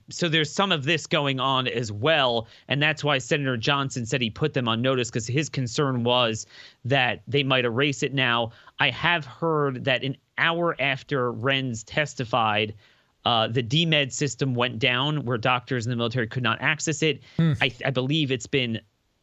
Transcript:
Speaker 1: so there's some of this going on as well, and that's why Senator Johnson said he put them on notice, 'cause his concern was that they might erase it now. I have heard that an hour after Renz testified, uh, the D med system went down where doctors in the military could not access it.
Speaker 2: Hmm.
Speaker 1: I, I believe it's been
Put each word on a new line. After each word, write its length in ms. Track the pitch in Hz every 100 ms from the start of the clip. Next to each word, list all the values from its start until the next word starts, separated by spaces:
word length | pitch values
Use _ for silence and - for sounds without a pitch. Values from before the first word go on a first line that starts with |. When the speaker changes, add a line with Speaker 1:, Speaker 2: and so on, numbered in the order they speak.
| -
Speaker 1:
so 200 | - 170
there's 220 | 156 151
some 200 | - 196
of 120 | 165 135
this 200 | 165 -
going 320 | 165 143 131
on 280 | 131 131 127
as 240 | 120 113
well, 560 | 104 139 160 131 117 113 - -
and 140 | 135
that's 220 | 151 151
why 140 | 147 139
Senator 400 | - 156 135 123
Johnson 480 | 107 143 135 127 113
said 160 | 139
he 80 | 117
put 240 | - 156
them 140 | 143 120
on 140 | 113
notice, 280 | 127 131 113
'cause 140 | 127 113
his 220 | 123 151
concern 540 | - 123 - 143 127
was 420 | 117 123 117 110 - - - _ 117
that 380 | 139 123 98 -
they 160 | 139
might 220 | 135 131 120
erase 380 | 113 147 135
it 100 | 147
now. 380 | 139 127 117 117 - - -
I 100 | 135
have 340 | 120 160 175 135
heard 580 | - 165 156 143 127 123
that 180 | 123
an 120 | 135 135 _ -
hour 380 | 156 170 170 -
after 540 | 139 131 - 143 123
Renz 500 | 113 127 135 131 113 -
testified, 880 | - 147 - 117 131 110 107 110 - _ _ _ _ -
uh, 220 | 117 113
the 140 | 120
D 240 | 117 156 170
med 280 | 156 135
system 400 | - 147 - 139
went 260 | 120 123 113
down 460 | 127 123 143 151 120
where 120 | 123
doctors 480 | 127 123 - 127 113
in 40 |
the 80 | 120
military 300 | 117 127 113
could 160 | 131
not 180 | 120 113
access 400 | 139 151 - 151
it. 200 | 160 139 - -
Speaker 2:
Hmm. 180 | 160 127
Speaker 1:
I, 140 | 135 -
I 60 | -
believe 420 | 127 131 160 139
it's 160 | 127 -
been 320 | 143 123 110 - _ _ _